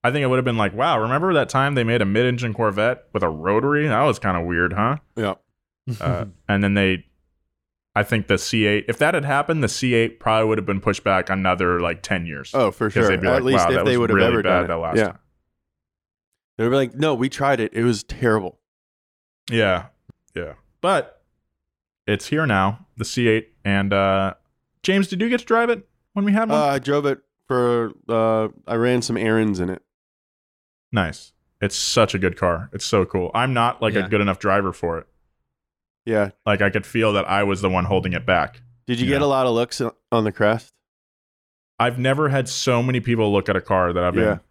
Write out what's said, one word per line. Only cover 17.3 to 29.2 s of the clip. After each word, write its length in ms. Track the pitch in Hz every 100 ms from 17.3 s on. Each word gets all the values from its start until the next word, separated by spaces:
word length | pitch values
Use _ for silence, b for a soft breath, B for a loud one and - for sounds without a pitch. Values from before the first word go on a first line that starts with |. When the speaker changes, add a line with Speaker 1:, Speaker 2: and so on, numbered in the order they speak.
| - 139 131
Speaker 2:
it. 140 | 107
It 100 | 113
was 180 | 120 107
terrible." 580 | - - 120 107 92 _ _ _ _ _ _ _ _ _ -
Speaker 1:
Yeah, 380 | 117 104 90 - _ - - _
yeah. 200 | - 85 71 _ _
But 420 | 175 175 - _ _ _ _ _ _ _ _ _ -
it's 220 | 107 -
here 180 | 147 156
now, 400 | 98 95 107 - -
the 80 |
C 240 | 113 - 117
eight. 240 | 110 - _
And, 300 | 101 98 98
uh, 420 | 98 98 95 98 - _ _ _ _
James, 260 | - 196 190
did 120 | 185
you 80 | 226
get 120 | 240
to 40 | -
drive 220 | 226 233
it 180 | 226 - _ _
when 120 | 202
we 80 | 202
had 160 | 208 226
one? 100 | 151
Speaker 2:
Uh, 60 |
I 140 | 147 139
drove 260 | 131 143
it 140 | 143 135 _ _ _
for, 460 | 127 123 120 113 - -
uh, 400 | 113 110 110 110 - -
I 80 | 117
ran 260 | 123 123
some 140 | 117
errands 420 | 113